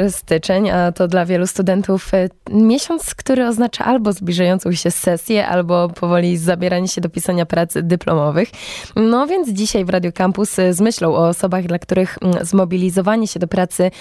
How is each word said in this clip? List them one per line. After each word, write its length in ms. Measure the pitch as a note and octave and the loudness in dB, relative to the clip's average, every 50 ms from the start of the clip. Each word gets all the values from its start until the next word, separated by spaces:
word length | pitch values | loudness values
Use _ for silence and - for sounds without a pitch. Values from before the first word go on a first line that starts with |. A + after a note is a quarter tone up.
| F#3+ G3+ | -2 -2
styczeń, 600 | F#3 - - - E3+ D#3+ - - F#3 F#3+ G#3+ G3 | -2 -6 -2 -2 -2 0 2 0 0 2 2 2
a 220 | F#3+ F3+ F3 F3 | 2 2 0 0
to 160 | E3+ - F#3 F3 | 0 0 0 2
dla 180 | F3+ F#3 E3+ | 2 0 0
wielu 200 | F3 F#3 E3+ F3+ | 0 0 0 0
studentów, 680 | F#3+ - - F#3+ F#3 F#3 G3 F#3+ - F#3+ F#3+ - - - | -2 -2 -2 0 2 0 0 0 0 -2 -2 -2 0 0
e, 140 | F#3+ F3+ F#3 - _ _ - | 0 0 -2 -6 _ _ 0
miesiąc, 640 | G3+ G#3 A3 A3 A#3 C#4+ - - E4+ D#4+ - - - | 2 4 6 6 4 2 0 -4 -4 -4 -4 -8 -10
który 320 | - - - C4+ B3+ B3 | -6 -2 0 2 2 2
oznacza 380 | A#3 A#3 G#3+ A#3+ A#3+ - - - | 0 2 0 0 -2 -2 -4 0
albo 280 | - B3+ C4 G#3+ G#3 | 0 0 2 2 0
zbliżającą 600 | F#3+ - F#3 F3 F3 F3 F3+ F3 F#3 F#3+ - F3 | -2 -2 -4 -2 0 2 2 2 2 0 0 -2
się 180 | F3+ D#3+ - F3 | -2 0 -2 -2
sesję, 560 | F3 - - F#3 F3 E3 - - A3 G#3 - | -2 0 0 0 0 0 0 0 0 0 2
albo 420 | - F3 F3+ F3 E3+ F3+ F3 F3 F3 | 2 0 0 0 2 2 0 0 0
powoli 480 | F3 - F3+ F3 F3 F3 F3 F3 F3 | -2 -4 -2 0 2 2 2 2 0
zabieranie 520 | E3+ D#3+ F3 F3 F3 F3+ F3+ F3+ F3+ F#3 F3+ | 0 0 0 0 0 0 -2 0 -2 -2 -4
się 120 | - F#3 | -4 -4
do 80 | F3 E3 | -4 -4
pisania 380 | - E3+ - - F3+ F3 E3+ | -4 -4 -2 -2 0 0 0
prac 280 | D#3+ - E3 E3+ E3 - D3+ | 0 0 -2 0 0 -2 -4
dyplomowych. 680 | E3 E3 F3+ F3 - - E3 D#3 D3 D3+ D3 E3 A3 - - - - - - - - - - | 0 0 0 0 0 0 0 2 2 2 2 0 -2 -2 -6 -16 -16 -14 -14 -14 -16 -6 -2
No 300 | G3+ A3 A3+ A#3 B3 C#4+ | 2 2 4 2 2 0
więc 220 | D4 F#4 F#4+ E4 B3 | 0 0 -2 -2 -2
dzisiaj 360 | G3+ F#3+ G#3+ - - G#3 F#3 | -2 -2 -2 0 0 0 0
w 60 | F3+ | 0
Radiu 220 | F#3+ F3+ F3 F3 | 0 0 -2 -2
Campus, 460 | - - F#3 F#3 F#3 F#3+ G#3+ - - - | -2 0 0 0 2 0 -2 -2 0 0
e, 160 | F#3 F3+ F3+ | 2 2 2
z 60 | E3+ | 2
myślą 340 | G#3 - - - F3 E3 D3+ | 2 0 2 0 0 0 2
o 140 | D#3 E3+ E3+ | 2 2 2
osobach, 380 | F3 - - F#3 F3+ F#3 F3+ | 2 0 -2 -2 -2 -2 -2
dla 120 | E3+ E3+ F3 | -2 -4 -4
których, 400 | - - F#3 F#3 F#3 F#3 - - | -2 0 0 0 0 0 -4 -2
mm, 220 | - F#3 F3 F3 - | 0 0 0 0 -2
zmobilizowanie 840 | E3+ G3 G3 F#3+ E3+ F#3 F3+ F3+ F#3 F3 F#3+ F3+ G3+ A3 A3+ A3 | 0 2 2 2 2 0 0 0 0 0 0 0 2 0 0 -2
się 140 | G3+ - E3+ | -4 -4 -6
do 80 | F3+ E3 | -4 -2
pracy 420 | - G3 F3+ F3 - - F3+ F#3 - - | 0 -2 -2 -2 0 0 0 0 -2 -6